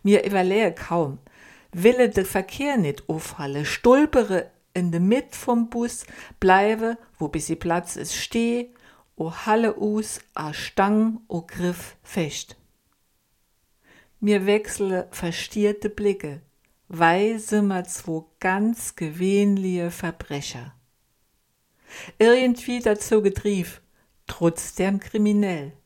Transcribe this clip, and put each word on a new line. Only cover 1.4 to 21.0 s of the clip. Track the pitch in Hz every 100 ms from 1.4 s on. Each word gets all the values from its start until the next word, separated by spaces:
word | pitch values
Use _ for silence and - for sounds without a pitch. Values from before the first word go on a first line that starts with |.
| - - _
wille | 175 202 254 240
de | 196
Verkehr | 185 196 190 - 285 262
nit | 156 139 -
aufhalle, | 160 - - 143 139
stolpere | 147 - 240 269 302 262 208 185 - _ _
in | 180 175
de | 165
Mitt | 185 247 -
vom | - - 240 233
Bus, | 233 233 - - - - -
bleibe, | 190 190 208 220 220 226 - _
wo | 151
bis | 156 156
sie |
Platz | 160 170 170 175
is, | - 165
steh, | - - 226 233 240 240 _ - _ _
o | - 160
halle | 160 - 220 226 -
us, | 214 214 214 - _
a | - 156
Stang, | 151 - - 196 214 220 220 _
o | 170
Griff | 170 - 180 175 - -
fest. | - - 151 - - - _ _ _ _ _ _ _ _ _ _ _ _ _ _ _ _
Mir | 208 202
wechsle | 190 214 208 - 196 185 180
verstierte | - 175 170 - 214 208 208 214
Blicke, | 208 202 196 151 143 _ _ _ _ _
wei | 165 165 175 214 226
simmer | 220 208 202 185
zwo | 180 - - 160 - _
ganz | 190 190 214 233 -
gewöhnliche | - 160 160 185 202 202 196 185 180 170
Verbrecher. | 170 170 165 - 143 143 123 131 _ _ _